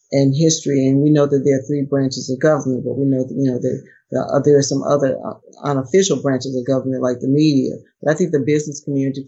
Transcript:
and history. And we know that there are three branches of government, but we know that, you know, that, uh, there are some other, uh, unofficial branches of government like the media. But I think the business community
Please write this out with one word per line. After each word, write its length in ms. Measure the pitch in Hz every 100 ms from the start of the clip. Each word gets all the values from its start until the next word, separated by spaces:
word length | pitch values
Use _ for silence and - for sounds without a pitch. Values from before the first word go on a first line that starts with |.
| _
and 220 | 139 139 135
history. 520 | 160 160 - 139 131
And 140 | 139
we 100 | 147
know 160 | 151 143
that 140 | 143 135
there 140 | 135
are 80 | 135
three 160 | 143
branches 480 | 139 139 135 131 123
of 80 | 131
government, 460 | 156 151 131 127 131
but 120 | 120
we 80 | 139
know 180 | 131
that, 120 | 131 -
you 140 | 135
know, 80 | 123
that, 240 | 127 135 - _ _
uh, 280 | 127 - 143
there 140 | 139 147
are 60 |
some 180 | 135 139
other, 380 | - 143 135 -
uh, 120 | - - - -
unofficial 560 | 143 139 127 190 190 139
branches 360 | 131 131 139 127
of 80 | 123
government 380 | 135 131 131
like 160 | 127 123
the 80 | 131
media. 460 | 139 156 139 127 - - _
But 100 | 143
I 40 | 156
think 160 | 180
the 80 | 156
business 420 | 131 151 151 143
community 400 | - 139 135 135